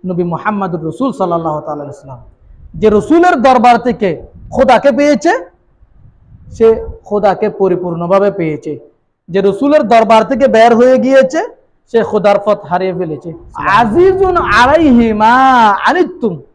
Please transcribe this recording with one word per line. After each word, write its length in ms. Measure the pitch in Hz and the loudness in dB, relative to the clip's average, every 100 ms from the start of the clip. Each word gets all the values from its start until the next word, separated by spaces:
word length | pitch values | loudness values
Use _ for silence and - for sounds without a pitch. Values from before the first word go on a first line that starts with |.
| 185 | -6
নবী 160 | 175 | -6
মুহাম্মদুর 640 | 175 165 214 208 190 170 160 | -4 -4 -6 -6 -6 -6 -8
রাসূল 260 | 156 262 | -6 -6
সাল্লাল্লাহু 480 | - 185 170 165 151 | -4 -4 -4 -4 -8
তাআলা 220 | 151 147 | -8 -12
আলাইহি 80 | 143 | -12
ওয়াসাল্লাম। 300 | 131 135 127 - _ _ - - | -16 -20 -20 -20 _ _ -20 -20
যে 160 | - 214 | -2 0
রাসূলের 520 | 208 208 330 359 339 | 0 2 2 2 2
দরবার 360 | 262 247 240 240 | 2 4 4 2
থেকে 440 | 247 - 196 151 - - - | 0 -4 -4 -6 -12 -20 -8
খোদাকে 420 | - 262 233 285 | -2 2 4 2
পেয়েছে, 580 | 240 294 294 330 480 - _ _ _ _ _ - _ _ - - | 2 0 2 0 -2 -6 _ _ _ _ _ -20 _ _ -20 -20
সে 360 | - 226 226 - - | 0 2 2 -6 -16
খোদাকে 440 | - 208 202 180 214 | -8 -2 -2 -2 -4
পরিপূর্ণভাবে 840 | - 190 175 175 165 170 196 202 | -2 -2 -2 -4 -8 -2 0 0
পেয়েছে। 480 | 196 165 147 160 143 - _ _ _ - | -2 -6 -6 -10 -14 -16 _ _ _ -8
যে 120 | 180 | -2
রাসূলের 420 | 196 196 285 302 | -2 0 0 0
দরবার 420 | 226 226 196 220 | 2 2 4 2
থেকে 240 | 220 262 269 | 2 0 2
বের 280 | 220 233 226 | 4 4 4
হয়ে 220 | 247 262 | 4 2
গিয়েছে, 460 | 240 269 269 320 466 - _ _ _ | 2 2 2 -2 -6 -12 _ _ _
সে 160 | 233 | -4
খোদার 340 | 208 214 202 202 | -2 -2 0 0
পথ 220 | 214 208 143 | -2 -4 -4
হারিয়ে 260 | 180 190 | -4 -4
ফেলেছে। 400 | 180 175 147 170 160 - | -6 -8 -10 -14 -18 -18
আজিজুন 840 | - - 202 233 262 381 381 381 349 | -8 -2 0 0 2 2 2 0 0
আলাইহি 760 | 254 208 254 311 311 240 233 | 0 0 2 4 4 2 2
মা 580 | 214 214 254 262 254 220 | 2 2 4 4 4 2
আনিতুম 680 | 196 208 320 349 - 226 160 - | 2 -2 0 -2 -4 -8 -8 -16